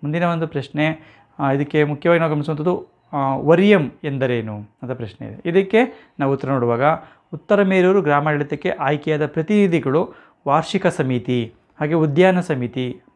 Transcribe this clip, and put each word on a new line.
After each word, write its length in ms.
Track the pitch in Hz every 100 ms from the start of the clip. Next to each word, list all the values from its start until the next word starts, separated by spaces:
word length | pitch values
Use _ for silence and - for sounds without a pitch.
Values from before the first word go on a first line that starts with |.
ಮುಂದಿನ 220 | 147 165
ಒಂದು 220 | 175 165 165
ಪ್ರಶ್ನೆ, 680 | 143 131 147 156 156 - - _ -
ಆ, 140 | 139
ಇದಕ್ಕೆ 320 | 139 143 151
ಮುಖ್ಯವಾಗಿ 360 | 147 147 170 170
ನಾವು 120 | 165
ಗಮನಿಸುವಂಥದ್ದು, 600 | 151 147 151 165 180 - _ _
ಆ, 240 | 147 135 135
ವರಿಯಂ 540 | 143 175 202 202 135 -
ಎಂದರೇನು 540 | 151 139 127 120 110 107
ಅಂತ 320 | 104 _ 123
ಪ್ರಶ್ನೆ 380 | 120 110 - 113
ಇದೆ. 220 | 104 175
ಇದಕ್ಕೆ 600 | 175 190 220 254 - _ -
ನಾವು 120 | 135
ಉತ್ತರ 160 | 139 143
ನೋಡುವಾಗ 340 | 135 120 117 143 160 - _ _
ಉತ್ತರ 280 | 156 - 202
ಮೇರೂರು 400 | 190 190 185 196
ಗ್ರಾಮಾಡಳಿತಕ್ಕೆ 680 | 147 143 151 147 147 151 180
ಆಯ್ಕೆಯಾದ 560 | - 139 151 156 151 151
ಪ್ರತಿನಿಧಿಗಳು 880 | 160 160 208 196 165 135 147 - - _ _ 143
ವಾರ್ಷಿಕ 380 | 151 160 190 180
ಸಮಿತಿ, 680 | - 131 123 - 123 113 - _ -
ಹಾಗೆ 140 | 151
ಉದ್ಯಾನ 460 | 165 156 139 185 180
ಸಮಿತಿ 600 | 175 135 123 127 127 - _